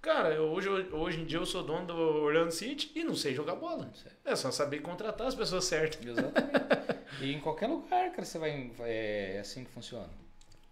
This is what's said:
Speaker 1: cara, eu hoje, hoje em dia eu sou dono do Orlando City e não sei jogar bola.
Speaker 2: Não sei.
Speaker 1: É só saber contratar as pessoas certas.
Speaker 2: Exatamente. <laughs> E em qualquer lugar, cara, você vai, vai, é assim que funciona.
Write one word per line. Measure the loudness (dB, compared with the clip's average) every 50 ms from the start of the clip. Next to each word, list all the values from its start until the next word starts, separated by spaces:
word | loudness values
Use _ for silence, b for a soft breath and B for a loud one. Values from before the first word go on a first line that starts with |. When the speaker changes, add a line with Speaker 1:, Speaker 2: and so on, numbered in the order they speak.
Speaker 1:
cara, | 4 4 4 6 6 4 4
eu | 4 4
hoje, | 2 2 2 2 2
hoje | 2 2 0 -2 -2 -2 0 0 0 -2
em | -2
dia | -2 0 0
eu | 0
sou | 0 -2 -2 -2
dono | 0 -2 -2 -2
do | -2 0
Orlando | 2 4 4 4 4 4 6 6 6 6 6
City | 2 -2 -4 -4 -4 -4 -6 -6 -4
e | -4 -2
não | 0 0
sei | 0 0 0 0
jogar | 0 0 -2 -2
bola. | -4 -2 -4 -4 -4 -6
Speaker 2:
Não | -8 -12
sei. | -16 -20 -20 -20 -10 _
Speaker 1:
É | 0 0
só | 0 0 -2
saber | 0 0 0 0 0 -4
contratar | -4 -6 -6 -4 -4 -4 -4 -2 -2 -2
as | 0
pessoas | 0 0 0 2 0 2
certas. | 2 2 4 2 2 0 -4 -8
Speaker 2:
Exatamente. | -4 0 0 0 2 2 2 2 4 2 0 4 4 2 2
<laughs> | 2 -4 -4 -6 -6 -12 -8 -4
E | -2 -2 -2
em | 0
qualquer | -2 -2 -2 0 0 0
lugar, | 0 -2 -2 0 2 2 2 2
cara, | -2 -6 -8
você | -6 -4 -2
vai, | -2 -2 -2 -2 -6 -8 -8
vai, | -6 -2 -2
é | 0 0 0 0 0 0 -2 -2 -4 -6
assim | -6 -6 -8 -10 -10
que | -12
funciona. | -12 -12 -12 -10 -10 -10 -10 -10 -12 -14 -16 -18 -20 -20 -20 -20 -20 -20 -20 -16